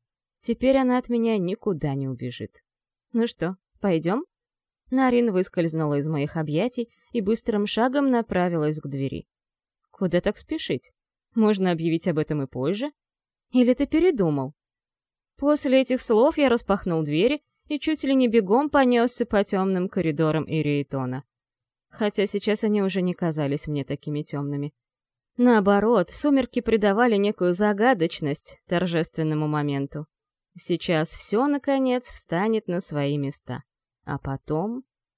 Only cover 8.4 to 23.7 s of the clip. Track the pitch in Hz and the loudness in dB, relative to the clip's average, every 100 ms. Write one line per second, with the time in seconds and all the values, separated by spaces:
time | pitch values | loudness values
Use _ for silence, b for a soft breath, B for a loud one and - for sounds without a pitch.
8.4 | 180 170 151 156 143 139 135 - - _ | 0 0 -2 -2 -6 -6 -6 -6 -12 _
9.4 | _ _ _ _ _ - 190 175 196 208 | _ _ _ _ _ -6 0 0 0 -4
10.4 | - 311 - 135 - _ _ _ _ - | -6 -8 -4 -6 -6 _ _ _ _ 0
11.4 | 214 202 185 170 165 165 - 156 151 151 | 2 2 0 0 0 -2 -2 -2 -2 -2
12.4 | 135 127 135 202 285 - _ _ _ _ | -4 -4 -4 -4 -6 -10 _ _ _ _
13.4 | _ 254 240 247 277 311 349 277 175 143 | _ 2 4 2 2 2 2 2 0 0
14.4 | 131 - _ _ _ _ _ _ _ - | -4 -10 _ _ _ _ _ _ _ -2
15.4 | 277 294 277 262 262 247 - 214 269 311 | 2 2 4 4 4 0 2 4 4 4
16.4 | 277 233 - 202 - 165 151 151 220 294 | 2 2 0 -2 0 -2 0 2 2 0
17.4 | _ _ - 302 - 311 262 269 247 226 | _ _ -8 -6 -2 -2 2 2 4 4
18.4 | 185 220 294 294 262 240 247 - 233 214 | 4 2 2 4 4 4 2 0 -2 0
19.4 | 202 196 190 190 185 - 165 147 160 156 | 0 0 0 0 -2 -2 -2 0 0 0
20.4 | 147 156 147 143 139 135 127 131 - _ | -2 -2 0 -2 -2 -4 -4 -6 -10 _
21.4 | _ _ _ _ _ - 208 202 196 202 | _ _ _ _ _ -4 -4 0 -2 -2
22.4 | - 208 220 208 196 185 180 175 175 151 | -2 0 0 0 0 0 -2 0 -2 -2
23.4 | 139 143 - | -2 -2 -4